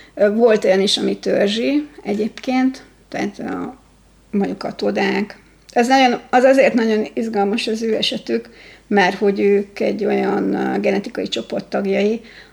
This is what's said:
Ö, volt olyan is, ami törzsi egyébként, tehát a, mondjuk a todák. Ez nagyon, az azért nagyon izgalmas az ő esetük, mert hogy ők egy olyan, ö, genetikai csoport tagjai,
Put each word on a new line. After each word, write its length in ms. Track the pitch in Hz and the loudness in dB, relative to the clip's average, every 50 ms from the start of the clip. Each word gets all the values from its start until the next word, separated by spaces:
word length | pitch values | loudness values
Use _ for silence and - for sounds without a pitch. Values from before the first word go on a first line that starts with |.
| - - - | -20 -10 -2
Ö, 180 | - 196 208 | 0 2 2
volt 320 | 208 220 233 233 220 202 202 | 4 4 4 4 4 4 4
olyan 160 | 185 185 190 | 2 2 4
is, 160 | 190 202 - | 4 2 0
ami 220 | - 208 196 196 202 | 0 0 -2 -2 -2
törzsi 720 | - 202 196 - 202 202 208 226 240 262 285 294 294 - - - | -2 -2 0 2 2 0 0 -2 -2 0 0 0 -2 -4 -12 -12
egyébként, 800 | - 196 208 208 214 226 - - - 269 254 262 262 262 262 - - - _ _ _ - | -6 -6 -4 -2 -2 -4 -6 -8 -6 -2 0 2 0 0 -2 -4 -16 -20 _ _ _ -12
tehát 300 | - - 196 208 202 - | -8 -6 -6 -6 -6 -8
a, 380 | - - 92 90 - - - - _ _ _ _ _ _ _ _ _ - | -10 -8 -8 -8 -8 -10 -12 -16 _ _ _ _ _ _ _ _ _ -4
mondjuk 320 | - 202 196 180 185 196 | -2 -2 -2 -2 -4 -6
a 120 | - - - | -8 -10 -6
todák. 640 | - 208 202 202 214 202 196 196 196 214 - - - _ _ _ _ _ _ | -4 -4 -2 0 0 0 0 0 -2 -4 -6 -8 -20 _ _ _ _ _ _
Ez 160 | - 247 233 240 | 0 0 2 4
nagyon, 320 | 269 269 262 247 240 - - - | 4 4 4 4 2 -2 -4 0
az 140 | - 254 247 | 2 4 6
azért 300 | 262 269 269 - - - | 6 6 6 4 4 4
nagyon 320 | 247 226 226 214 214 214 - - | 2 0 2 0 0 -2 -4 -4
izgalmas 520 | 262 226 226 220 202 202 202 208 233 - | -6 -6 -4 -2 -2 0 0 -2 -4 -4
az 160 | 226 220 220 | -4 -4 -4
ő 120 | 233 226 220 | -2 -2 -2
esetük, 540 | - 202 - 254 220 - - 233 226 233 - - - - - - - _ | -2 -2 -2 -4 -6 -6 -4 -4 -4 -4 -8 -20 -20 -20 -20 -20 -16 _
mert 300 | - 202 202 185 180 196 | 0 2 2 2 2 0
hogy 240 | - 220 202 196 208 | 0 0 0 0 2
ők 400 | 208 202 202 202 208 - - - | 2 2 2 2 0 -2 -6 -4
egy 240 | 220 208 202 208 202 | -4 -2 -2 -2 -2
olyan, 500 | 208 208 202 196 190 - - - - - | -2 0 0 0 0 -2 -2 -2 -2 -2
ö, 260 | - 196 196 - 101 | -2 -2 -2 -2 -2
genetikai 480 | 104 107 98 101 - - - - 92 - | 0 0 0 -2 -4 -6 -8 -8 -8 -6
csoport 360 | - - - - - 196 - | -6 -8 -8 -6 -8 -8 -8
tagjai, 560 | - - - 202 196 190 196 202 208 226 226 - - - - - - | -6 -6 -4 -2 0 0 0 0 0 -2 -4 -8 -14 -20 -20 -20 -20